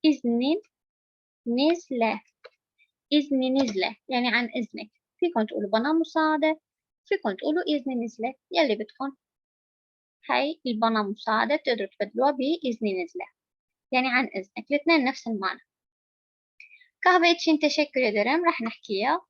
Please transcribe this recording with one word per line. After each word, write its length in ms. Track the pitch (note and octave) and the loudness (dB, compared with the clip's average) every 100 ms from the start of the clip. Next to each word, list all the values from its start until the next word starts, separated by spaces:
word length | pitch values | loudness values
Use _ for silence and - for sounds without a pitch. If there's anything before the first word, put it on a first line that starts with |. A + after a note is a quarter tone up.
izninizle, 580 | D#4 C#4+ A#3+ A#3 C4 F4+ - _ _ _ _ _ _ _ - A#3+ D4 E4+ - B3+ A3+ A3 _ _ - _ _ _ _ _ _ | 2 0 0 0 0 0 -4 _ _ _ _ _ _ _ -4 2 2 2 -2 -2 0 -2 _ _ -20 _ _ _ _ _ _
izninizle, 840 | D4 C#4+ C4+ B3+ C4 C4 G3 - A3 - | 0 2 0 2 2 0 0 -4 -6 -4
yani 220 | B3 B3 | -2 0
عن 180 | A3+ A#3+ B3+ | 0 -2 -6
إذنك. 320 | A3 - G#3+ _ _ _ | -8 -10 -16 _ _ _
فيكم 260 | F4 E4+ G#3+ | -2 0 -2
تقولوا 260 | - G3+ | -2 0
"Bana 200 | A3 C4 | 0 2
müsaade", 680 | D#4+ D#4+ D#4+ D#4 D#4 D#4 D#4 _ _ _ _ | 0 0 0 0 2 0 -2 _ _ _ _
فيكم 320 | - G4 G#3+ F#3+ | -4 -2 -2 -4
تقولوا 280 | - D#4 F4 | -2 -2 0
"izninizle", 600 | D4+ B3 B3+ A#3 - A#3 C4 _ | -4 -2 -6 -6 -6 -8 -8 _
يلي 240 | E4+ D4 | 0 0
بدكم. 420 | G#3+ A3 _ C#4 C4+ _ _ _ _ _ _ _ _ _ _ - | 0 -4 _ -10 -10 _ _ _ _ _ _ _ _ _ _ -2
هاي 320 | B3 C#4 D#4+ B3+ | 0 0 -4 -6
ال 140 | A3 | 0
"bana 220 | A3+ A3 | 0 0
müsaade" 540 | G3+ G#3+ - A3 A3+ D4+ | -2 -6 -2 0 2 0
بتقدروا 320 | - A3+ G3 _ | 0 -2 -4 _
تبدلوها 300 | G3+ A3 C4 | -6 0 0
ب 100 | C4+ C4 E4+ C4 | 0 -2 -2 -4
"izninizle". 560 | A3+ G#3+ F#3+ F3 F4+ - _ _ _ _ _ _ | -2 -2 -2 -6 -10 -14 _ _ _ _ _ _
يعني 160 | B3+ C4 | -2 0
"عن 160 | B3 C4 F#3+ | 0 -2 -6
إذنك". 300 | F#3+ - A3 | -10 -14 -2
الاثنين 340 | C#4+ D4+ E4 | -2 4 2
نفس 220 | B3+ C4+ - | 2 -4 -6
المعنى. 340 | G#3+ F#3+ C3+ _ _ _ _ _ _ _ _ _ _ - - - _ | -4 -4 -6 _ _ _ _ _ _ _ _ _ _ -20 -20 -20 _
"Kahve 300 | F4+ F4+ E4+ | 4 6 4
için 280 | E4+ - D4+ | 4 2 2
teşekkür 420 | D4+ C#4+ D4 C4 | 2 0 0 0
ederim." 420 | B3 G#3+ G#3 D#4 | 0 0 0 2
رح 160 | E4+ - | 0 0
نحكيها. 600 | A3+ - - G3 A3 E4 _ | -6 -10 -6 -2 0 -2 _